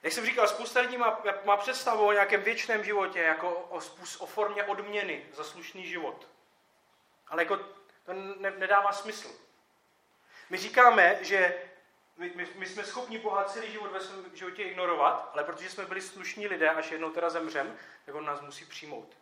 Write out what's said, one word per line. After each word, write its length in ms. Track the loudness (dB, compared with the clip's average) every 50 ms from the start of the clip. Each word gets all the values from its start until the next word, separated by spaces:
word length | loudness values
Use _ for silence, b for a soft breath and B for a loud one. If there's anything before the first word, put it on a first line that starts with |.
| -4
Jak 100 | -4 -4
jsem 140 | -2 -4
říkal, 220 | -2 2 4 4 2
spousta 320 | 2 0 -6 0 2 2
lidí 160 | 2 2 0
má, 260 | 0 2 2 0 0 -2 -4 -4 -2 4
má 120 | 4 4
představu 500 | 4 4 -2 -4 -2 0 0 2 4 6
o 60 | 6 6
nějakém 300 | 6 6 6 4 2 2
věčném 420 | 2 -2 -2 -2 -2 -2 -2 -2
životě, 360 | 0 0 0 0 0 0 0
jako 300 | 2 2 2 2 0 -4
o, 120 | -4 -4 -6
o 160 | -8 -10 -10
spus-, 440 | -10 -12 -16 -16 -14 -14 -12 -12 -12
o 40 |
formě 380 | -10 -2 -2 -2 -2 0 -4 -2
odměny 640 | -4 -4 -6 -6 -6 -4 -4 -4 -4 -6 -8 -10 -16 -14
za 120 | -12 -12
slušný 420 | -12 -12 -14 -16 -16 -14 -14 -12
život. 420 | -10 -8 -6 -6 -6 -8 -10 -18 -20 _ _ _ _ _ _ _ _ _ _ _ _ _ _ _ _ _ _ _ -6
Ale 140 | 0 0 2
jako 140 | 2 0 -2 -2 -10 -18 -20 -20 _ -20 _ _
to 80 | -10 -10
ne-, 380 | -10 -8 -10 -12 -6 -6 -6
nedává 420 | -4 -4 0 4 4 4 4 4 0
smysl. 360 | -2 -6 -10 -10 -12 -12 -16 -18 -20 -20 _ _ _ _ _ _ _ _ _ _ _ _ _ _ _ B B B B B B
My 60 | -8
říkáme, 640 | -8 -6 2 8 12 12 12 12 12 8 8 8 4
že 420 | 0 0 2 4 4 4 2 0 -8 -14 -18 -20 _ _ _ _ _ _ _
my, 160 | -12 -10 -10 -8
my, 140 | -10 -12 -12 -10
my 120 | -12 -10
jsme 180 | -10 -8 -8 -8
schopni 340 | -8 -8 -8 -8 -8 -8 -6
Boha 260 | -4 0 0 0 0
celý 260 | 0 -4 -8 -8 -8
život 220 | -10 -10 -10 -8 -8
ve 80 | -8
svém 360 | -10 -10 -12 -14 -16 -16 -16
životě 260 | -12 -12 -12 -8 -8 -8
ignorovat, 680 | -8 -4 -2 0 0 2 4 4 4 4 2 -6 -6 -4
ale 120 | -4 -4
protože 260 | -4 -6 -10 -10 -12
jsme 140 | -10 -10 -8
byli 160 | -8 -8 -8
slušní 460 | -10 -12 -14 -12 -12 -12 -10 -8 -6
lidé, 240 | -4 0 2 4 4
až 200 | 4 2 -2 -6
jednou 200 | -6 -6 -6 -4
teda 200 | -4 -2 -2 -2
zemřem, 480 | -2 -2 -6 -4 -4 -4 -4 -4 -8 B B B B B B
tak 80 | -14 -12
on 100 | -10 -6
nás 160 | -6 -8 -8
musí 240 | -8 -14 -16 -18 -18
přijmout. 520 | -16 -16 -16 -14 -12 -14 -14 -14 -16 -20 _